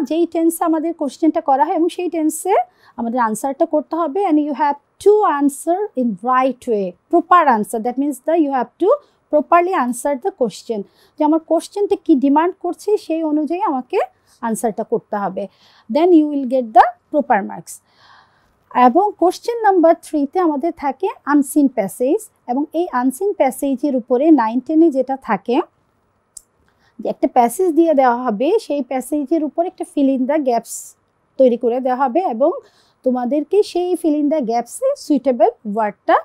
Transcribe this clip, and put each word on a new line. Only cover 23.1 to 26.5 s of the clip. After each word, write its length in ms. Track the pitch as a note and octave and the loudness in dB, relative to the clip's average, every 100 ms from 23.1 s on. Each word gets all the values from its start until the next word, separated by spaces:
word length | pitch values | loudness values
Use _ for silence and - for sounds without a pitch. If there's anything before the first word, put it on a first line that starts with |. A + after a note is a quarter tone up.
| - G4+ F#4+ | -2 -2 0
প্যাসেজের 540 | C4+ - C#4 B3+ D4 C4 | -2 -2 -4 -2 -2 -4
উপরে 240 | - B3 D#4+ C#4+ | -2 0 4 2
নাইন 160 | A3 B3 | 2 -4
টেনে 220 | - D#4+ E4 C4 | 0 2 2 2
যেটা 180 | B3+ C4 - | -2 -4 -4
থাকে 280 | G3+ - C4 - _ _ _ _ _ _ - _ | -4 -2 -2 -4 _ _ _ _ _ _ -20 _